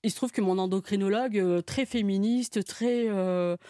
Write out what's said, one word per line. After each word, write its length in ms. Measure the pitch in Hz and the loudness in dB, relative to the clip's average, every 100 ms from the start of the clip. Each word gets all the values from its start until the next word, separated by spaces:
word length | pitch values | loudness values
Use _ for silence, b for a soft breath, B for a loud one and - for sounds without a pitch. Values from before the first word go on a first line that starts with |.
il 80 | 214 | -6
se 60 | - | -2
trouve 160 | 247 | -2
que 80 | - | 0
mon 160 | 185 185 | 0 2
endocrinologue, 800 | 185 190 - 202 196 214 254 208 | 0 -2 -2 0 2 0 0 0
euh, 220 | 180 175 | 2 2
très 240 | - 277 | 0 -4
féministe, 800 | 254 240 202 196 214 247 240 214 | -2 0 0 2 2 0 0 -4
très, 400 | - - 233 240 226 | -4 -2 0 2 0
euh, 480 | 196 185 180 175 175 | 0 0 0 0 -2